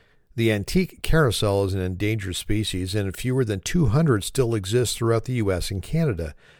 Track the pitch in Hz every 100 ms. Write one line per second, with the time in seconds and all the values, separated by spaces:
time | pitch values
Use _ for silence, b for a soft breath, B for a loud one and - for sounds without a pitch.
0 | b b b 120 113 104 95 185 170 -
1 | - 160 135 - 104 98 98 95 92 90
2 | 107 110 95 87 - 104 104 92 92 107
3 | 98 - 127 127 113 95 - 180 131 139
4 | 165 107 - - 117 113 95 120 117 -
5 | 117 113 131 123 98 87 - 98 - 160
6 | 156 85 78 - b